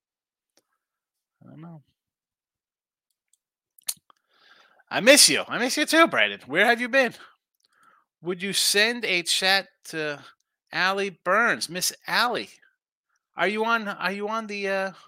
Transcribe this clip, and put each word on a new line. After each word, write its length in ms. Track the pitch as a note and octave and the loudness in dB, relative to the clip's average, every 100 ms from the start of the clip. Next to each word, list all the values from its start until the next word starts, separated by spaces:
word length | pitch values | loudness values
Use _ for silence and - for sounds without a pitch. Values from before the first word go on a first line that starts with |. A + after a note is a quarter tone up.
| _ _ _ _ _ _ _ _ _ _ _ _ _ _ - | _ _ _ _ _ _ _ _ _ _ _ _ _ _ -20
I 40 | |
don't 100 | C#3 | -20
know. 200 | E3+ D#3+ _ _ _ _ _ _ _ _ _ _ _ _ _ _ _ _ _ _ _ _ - - _ _ _ _ _ - _ _ _ | -20 -20 _ _ _ _ _ _ _ _ _ _ _ _ _ _ _ _ _ _ _ _ -14 -14 _ _ _ _ _ -20 _ _ _
I 80 | C#3+ | 2
miss 300 | A3 C#4+ - | 6 8 6
you. 160 | A#2 - | 4 -2
I 120 | D#3+ | -4
miss 180 | B3 D4+ | -2 -2
you 100 | D4 | 2
too, 220 | D#4+ E4 | 4 4
Brandon. 320 | A#2+ G#2 G2+ - | 4 2 0 -4
Where 180 | D#3+ A3 | 2 2
have 140 | A#3 | 2
you 80 | B3 | 0
been? 260 | C4+ B3 - - _ _ _ _ _ _ _ _ _ | 2 0 -4 -20 _ _ _ _ _ _ _ _ _
Would 200 | D#3+ F#3 | -10 -6
you 120 | G3 | -4
send 520 | F3 - G3+ A3 A#3+ | -2 0 2 0 0
a 180 | G#3+ F3 | -4 -4
chat 420 | E3+ - F#3+ G3 F#3+ _ - | -2 0 2 0 -2 _ -12
to 340 | D#3+ D3+ C#3 - _ _ _ _ | -8 -8 -8 -16 _ _ _ _
Allie 460 | D#3 F#3 G3 G3+ E3 | -2 -2 -2 -6 -6
Burns? 440 | F3 G3+ A#3 B2+ - | 0 2 2 0 -6
Miss 240 | F3 - - - | -6 -6 -6 -4
Allie, 440 | F#3 A#3+ F3 F#2+ - _ _ _ _ _ _ _ - | 0 0 -2 -8 -16 _ _ _ _ _ _ _ -4
are 120 | F3+ | -2
you 160 | G#3+ | -2
on, 240 | A3+ A#3 G3+ | -2 -2 -4
are 240 | F#3+ F3 | -6 -6
you 160 | G3+ G#3 | -6 -6
on 180 | A3+ G#3+ | -8 -8
the, 220 | G3+ G3 | -8 -4
uh, 240 | G3 F#3+ - | -4 -6 -10